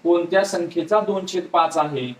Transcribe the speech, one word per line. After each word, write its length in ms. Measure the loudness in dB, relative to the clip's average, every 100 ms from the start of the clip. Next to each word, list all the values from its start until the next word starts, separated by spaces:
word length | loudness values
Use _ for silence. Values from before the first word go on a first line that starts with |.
कोणत्या 420 | 4 2 4 0
संख्येचा 560 | 2 -2 -4 -4 2 0
दोन 240 | 2 -4 -4
छेद 200 | -6 0
पाच 240 | 0 2 0
आहे? 280 | -2 -2 -6